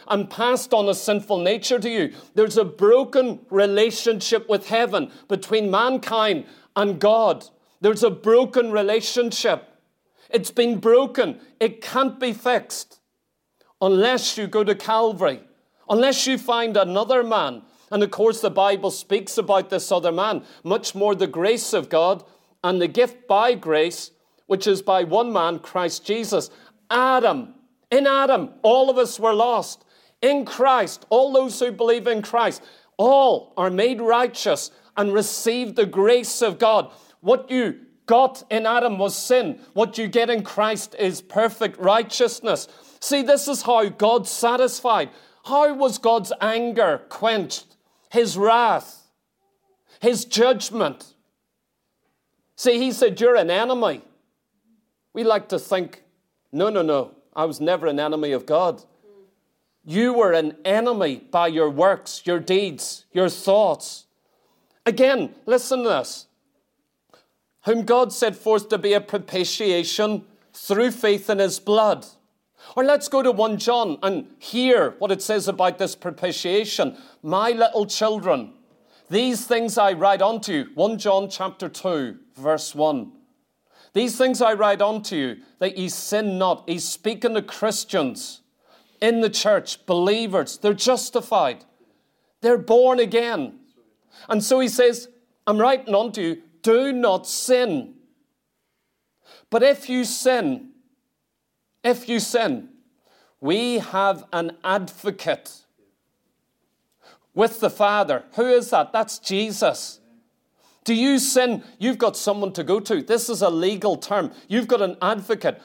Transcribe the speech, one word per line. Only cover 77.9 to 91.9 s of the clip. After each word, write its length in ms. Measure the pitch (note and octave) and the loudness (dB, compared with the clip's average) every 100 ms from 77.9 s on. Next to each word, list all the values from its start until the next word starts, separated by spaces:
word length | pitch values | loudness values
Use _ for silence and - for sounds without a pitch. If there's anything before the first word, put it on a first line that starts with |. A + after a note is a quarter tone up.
| - A3 G#3+ F#3 C#3 G#2+ - _ _ _ _ - | -2 -2 0 0 -2 -4 -16 _ _ _ _ -6
these 360 | F#3+ B3+ A#3 - | -2 0 -2 -2
things 320 | A#3 A#3 A3+ | -2 0 2
I 160 | G3+ | 2
write 280 | E3+ G3 G3 | 4 2 4
unto 300 | F#3+ A3+ G#3+ | 2 0 -4
you." 180 | D#3 A#2+ D3 | -4 -4 -2
One 240 | G3+ G#3+ | -2 0
John 300 | G#3 F#3+ G3 | 0 0 -2
chapter 380 | - F#3 - F3 | -6 -8 -8 -12
two, 520 | - F#3+ D#3+ B2 - _ - | -8 -4 -4 -4 -10 _ -6
verse 400 | C#3+ D#3 - D3 | -2 -2 -4 -2
one. 380 | D#3 C#3 G2 - _ _ _ _ _ _ _ | -2 -2 -6 -16 _ _ _ _ _ _ _
"These 240 | G3 A#3+ - | -4 -2 0
things 240 | B3+ A3+ | 0 2
I 120 | A#3 | 0
write 280 | G#3 G#3 G3+ | 2 2 2
unto 340 | G3+ G#3+ G#3+ E3 | 0 -2 -6 -4
you, 220 | C3 A2 - - | -4 -8 -16 -6
that 180 | F#3 F#3+ | -6 -4
ye 100 | F#3 | -8
sin 480 | - - G#3 G#3+ F#3 | -8 -4 -4 -2 0
not." 300 | F#3 E3+ - | 0 0 -4
He's 200 | F3 - | -8 -8
speaking 460 | - G#3+ A3+ A#3 | -8 -6 -4 -2
to 80 | A3 | -2
Christians 1000 | G#3 - G#3+ G#3 - F#3+ C3+ G#2 - - _ _ _ _ _ - | -6 -4 -4 -4 -4 -2 -2 -6 -14 -18 _ _ _ _ _ -2
in 200 | A3 A#3 | 0 2
the 100 | A3 | 0
church, 540 | A3 G#3+ G3 - - - | 0 2 2 0 -8 -2
believers. 720 | F3 F3+ A3 A3 F3+ C3+ - | 0 2 0 0 -2 -4 -2
They're 160 | G#3 | -2
justified. 920 | G#3 B3 B3 - A#3 A#3 G#3 C#3+ A2+ _ _ _ | 0 0 0 -2 -6 -2 0 0 -4 _ _ _